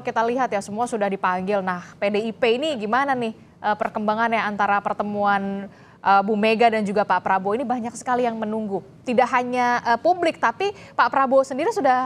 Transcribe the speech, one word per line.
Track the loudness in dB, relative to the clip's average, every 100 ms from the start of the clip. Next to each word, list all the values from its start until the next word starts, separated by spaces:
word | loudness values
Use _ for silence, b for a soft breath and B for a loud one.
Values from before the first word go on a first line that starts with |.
| 0
kita | -2
lihat | 0 0 -2
ya | -2
semua | -4 -6 -4
sudah | -2 -2
dipanggil. | 0 -2 -2 -2 -2 -2
Nah, | -6 -10 -4
P | -2
D | -2 -4
I |
P | -2 0 2
ini | 0 -4
gimana | -2 0 0 -2
nih, | -4 -8 B B
eh, | -4 -2
perkembangannya | -4 -2 -2 0 0 0
antara | -2 -2 0 0
pertemuan, | 0 -4 -4 0 0 0 0 -6 -10 B B B 2
eh, | 4
Bu | 4 2
Mega | 2 4 4
dan | 2 0
juga | 0
Pak | 2 0 2
Prabowo? | 0 0 -2
Ini | -2
banyak | -4 -6 -8
sekali | -4 0 0
yang | -2
menunggu. | -4 -4 -4 -6 -8 -14 -2
Tidak | 2 4
hanya, | 2 0 0 0 0
eh, | 0 0
publik, | 2 2 0 0
tapi | -2 0 -4 -4 B
Pak | 0 2
Prabowo | 4 4 4
sendiri | 2 -2 -2
sudah, | 0 2 2